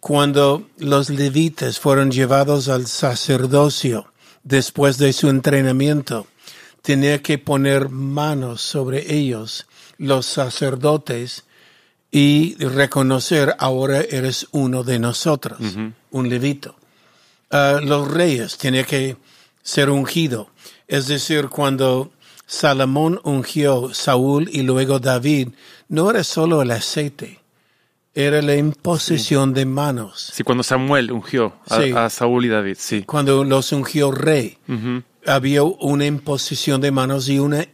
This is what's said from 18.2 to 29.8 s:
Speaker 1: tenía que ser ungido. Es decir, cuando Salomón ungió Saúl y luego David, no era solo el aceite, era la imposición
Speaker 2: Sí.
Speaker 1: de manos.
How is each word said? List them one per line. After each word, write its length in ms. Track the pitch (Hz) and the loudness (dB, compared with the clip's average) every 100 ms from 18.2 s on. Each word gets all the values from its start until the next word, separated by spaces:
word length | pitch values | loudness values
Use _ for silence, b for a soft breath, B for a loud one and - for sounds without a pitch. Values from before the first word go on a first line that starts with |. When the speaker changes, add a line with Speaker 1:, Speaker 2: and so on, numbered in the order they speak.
| 175 131 113 - | 2 0 -4 -6
Speaker 1:
tenía 260 | 127 131 | -2 0
que 320 | 131 139 135 123 b b b b | 0 -2 -2 -8 b b b b
ser 260 | - - 139 | -6 0 2
ungido. 600 | 139 131 170 160 117 101 _ B B B | 2 0 0 -2 -2 -8 _ B B B
Es 220 | 139 131 | -4 -2
decir, 400 | 143 - 156 139 | -4 -2 -2 -2
cuando 640 | - 143 135 131 127 139 _ B B B | -2 -2 2 0 0 -4 _ B B B
Salomón 760 | - 151 135 131 139 156 180 | 0 0 2 0 2 0 0
ungió 680 | - 139 123 160 143 131 127 | -2 -2 -2 -2 2 0 -2
Saúl 540 | - - 127 131 143 165 | -6 0 2 2 2 0
y 100 | 147 | -2
luego 360 | 131 131 131 139 | 0 0 2 0
David, 480 | 131 127 127 147 123 - B B B | 2 0 2 0 -2 -8 B B B
no 220 | 151 185 | 0 2
era 120 | 226 | 0
solo 360 | 170 - 160 160 | -2 -2 0 2
el 80 | 127 | 0
aceite, 680 | 113 - - 147 - 139 - _ _ _ _ _ _ _ | -2 -4 -4 -6 -8 -18 -18 _ _ _ _ _ _ _
era 280 | - 143 151 | -2 0 2
la 120 | 147 | 2
imposición 960 | 143 147 147 - 165 - 165 110 143 135 | 2 2 -2 -2 -2 0 -2 2 2 2
Speaker 2:
Sí. 40 | |
Speaker 1:
de 100 | 131 131 | 2 -2
manos. 640 | 135 | -2